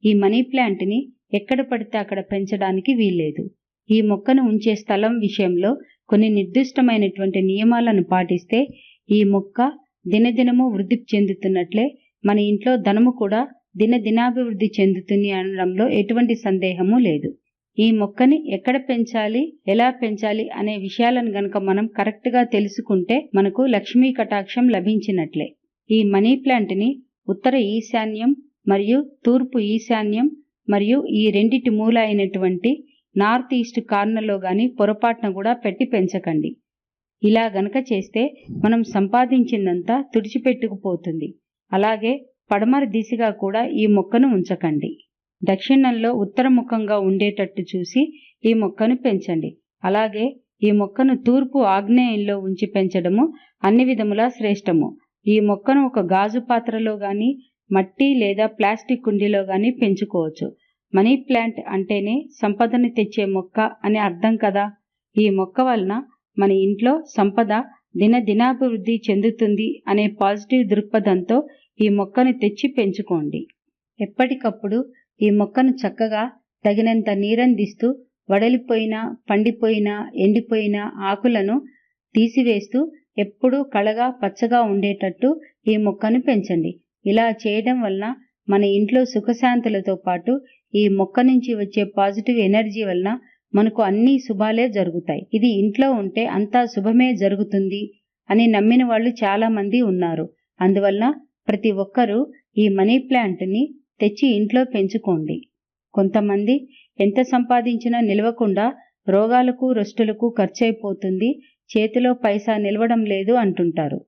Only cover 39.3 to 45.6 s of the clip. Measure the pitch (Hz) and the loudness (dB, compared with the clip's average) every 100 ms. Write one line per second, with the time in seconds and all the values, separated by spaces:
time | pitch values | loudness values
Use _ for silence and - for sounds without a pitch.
39.3 | 254 240 214 190 175 175 247 277 226 208 | 2 2 0 -2 -2 -2 -4 0 -4 -2
40.3 | 240 254 254 226 196 196 175 175 160 147 | -4 -2 -2 -4 -6 -6 -6 -6 -8 -8
41.3 | - _ _ _ 190 208 220 226 269 - | -12 _ _ _ -2 0 -2 -2 -4 -8
42.3 | _ _ 202 220 277 269 208 220 233 226 | _ _ 0 2 2 0 -4 -4 -2 -2
43.3 | 202 196 214 240 - 214 202 185 233 269 | -2 -4 -2 -2 0 2 2 2 2 2
44.3 | 208 180 180 170 151 147 - _ _ _ | 2 -2 -4 -2 -2 -6 -10 _ _ _
45.3 | _ 185 190 | _ -2 -2